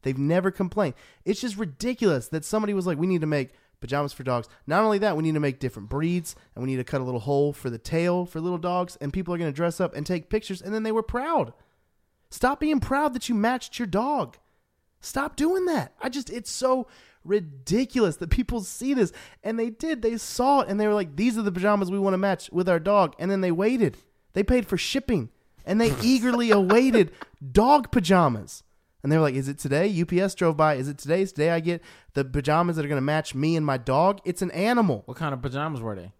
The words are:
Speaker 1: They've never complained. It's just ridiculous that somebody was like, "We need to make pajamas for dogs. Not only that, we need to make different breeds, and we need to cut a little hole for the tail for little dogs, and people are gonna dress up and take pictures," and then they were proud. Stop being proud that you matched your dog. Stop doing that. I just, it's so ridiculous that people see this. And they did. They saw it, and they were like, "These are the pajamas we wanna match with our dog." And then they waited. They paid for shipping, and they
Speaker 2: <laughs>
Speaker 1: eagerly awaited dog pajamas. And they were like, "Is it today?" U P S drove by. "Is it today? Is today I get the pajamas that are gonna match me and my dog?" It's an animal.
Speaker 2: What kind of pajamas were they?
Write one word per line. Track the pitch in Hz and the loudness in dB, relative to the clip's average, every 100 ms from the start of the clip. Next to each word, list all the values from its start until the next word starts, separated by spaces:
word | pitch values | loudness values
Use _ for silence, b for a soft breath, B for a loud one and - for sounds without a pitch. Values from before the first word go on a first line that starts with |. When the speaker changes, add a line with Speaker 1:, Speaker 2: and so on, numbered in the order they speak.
Speaker 1:
They've | 135 131 | -4 -2
never | 143 175 185 | 0 2 0
complained. | - 185 214 175 - b b | -2 -4 0 -2 -4 b b
It's | - 208 | -4 -4
just | 254 196 | -4 -4
ridiculous | 202 135 233 247 214 139 - | -8 -4 -6 2 2 2 -2
that | 160 | -8
somebody | 151 214 208 | -2 -2 0
was | 196 180 | -2 -2
like, | 147 | -2
"We | 180 | 0
need | 180 | 0
to | 156 | 0
make | 151 131 b b b | -2 -4 b b b
pajamas | 120 139 143 | -6 -4 -4
for | - | -6
dogs. | 131 123 113 b - | -2 -2 -4 b -2
Not | 170 | 2
only | 220 202 | 4 2
that, | 208 156 | 2 2
we | |
need | 160 | 0
to | 156 | 2
make | 143 131 | 0 -2
different | 127 110 104 | -6 -6 -6
breeds, | 131 165 180 160 - b | -2 0 -2 -4 -16 b
and | - | -8
we | 127 | -4
need | 131 | -4
to | |
cut | 120 143 | -4 -4
a | |
little | 127 123 | -4 -6
hole | 107 139 147 | 0 2 2
for | 139 131 | -2 -8
the | 117 | -8
tail | - 160 175 180 175 | -4 0 0 0 -4
for | 160 | -6
little | 175 175 | -6 -4
dogs, | 175 180 180 - | -2 -4 -4 -6
and | 143 | -6
people | 180 175 | -6 -4
are | 175 | -4
gonna | 165 | -4
dress | 139 170 160 | -2 -4 0
up | 180 | -4
and | - 151 | -4 -4
take | 180 - | -4 -2
pictures," | 214 214 185 | -4 -4 -12
and | 185 | -6
then | 220 | -4
they | 220 | -2
were | 220 | -2
proud. | 220 240 285 320 123 - _ _ _ _ _ _ _ | -2 -6 -2 -2 -2 -8 _ _ _ _ _ _ _
Stop | - 254 285 | -2 0 0
being | 302 294 | 0 0
proud | - 269 302 | 0 0 0
that | 247 - | -2 -2
you | |
matched | 226 220 247 - - | 0 2 0 -6 -8
your | 233 | -2
dog. | 185 254 294 135 - _ _ _ _ _ _ | -2 0 -2 -4 -10 _ _ _ _ _ _
Stop | - 262 294 - | -8 -6 -6 -2
doing | 311 381 359 | 0 2 0
that. | 294 202 _ | -2 -4 _
I | 262 | -6
just, | 262 - | -6 -8
it's | 240 - | -10 -10
so | - 254 262 233 b b b | -4 0 0 -2 b b b
ridiculous | 160 208 160 139 131 202 262 262 202 147 | -2 -2 -2 -14 0 0 2 2 2 0
that | 170 | 0
people | - 254 240 | 0 0 -4
see | 190 - 254 | -6 -8 -2
this. | 269 180 B B B | 2 0 B B B
And | 202 226 | -6 -4
they | 233 | -4
did. | 226 320 285 | -4 -6 -2
They | 226 226 | -2 -4
saw | - - 254 277 | -8 0 4 4
it, | - | 2
and | 202 | 0
they | 214 | 2
were | |
like, | 208 170 143 | 2 -2 0
"These | 233 226 | 0 0
are | |
the | 202 | -2
pajamas | 180 202 208 185 | 0 2 2 0
we | 196 | 0
wanna | 196 185 | 0 2
match | 196 185 - | 0 -2 -4
with | 175 185 | -2 2
our | 170 | 2
dog." | 175 202 165 - | 4 4 2 0
And | 180 | -2
then | 196 | 0
they | 185 | 0
waited. | 170 208 254 180 - _ _ _ | 2 2 2 2 0 _ _ _
They | 180 | -2
paid | 208 254 214 | 2 2 2
for | 190 | -2
shipping, | - 269 262 202 113 _ _ _ | -2 -4 0 -2 -2 _ _ _
and | - 214 | -2 2
they | 233 131 | 4 2
Speaker 2:
<laughs> | |
Speaker 1:
eagerly | 233 262 240 240 233 | 2 4 2 2 4
awaited | 208 185 220 262 226 165 B B B 135 | 4 6 6 6 4 2 B B B 2
dog | 127 240 294 226 | 4 6 6 4
pajamas. | 247 170 185 156 110 - - _ _ _ _ | 0 4 6 6 2 -6 -18 _ _ _ _
And | 139 | 2
they | 160 | 4
were | |
like, | 151 131 | 4 2
"Is | 135 | -4
it | 143 | -6
today?" | 139 143 202 | -2 0 2
U | 180 170 | 0 0
P | 175 | 0
S | 190 | 0
drove | - 170 151 | 0 0 4
by. | 156 | 2
"Is | 139 135 | 2 -4
it | 143 | -8
today? | 139 175 | -2 0
Is | 190 | 0
today | - 156 | 0 0
I | 170 | 2
get | 165 170 B B B | 0 -4 B B B
the | - | -4
pajamas | 135 135 139 156 175 160 | -2 -2 2 2 2 0
that | |
are | 143 | -2
gonna | 143 | -2
match | 135 156 156 | 0 -2 -2
me | 131 156 165 | -2 0 0
and | |
my | 151 131 | 0 -2
dog?" | 120 131 180 196 | 0 2 2 0
It's | - 175 | -6 -4
an | 180 | -4
animal. | 165 208 240 202 110 - | -2 0 2 2 0 -6
Speaker 2:
What | 120 | -8
kind | 160 | -6
of | 131 | -4
pajamas | 123 135 156 139 | -6 -4 -6 -6
were | 113 | -6
they? | 98 87 _ | -8 -12 _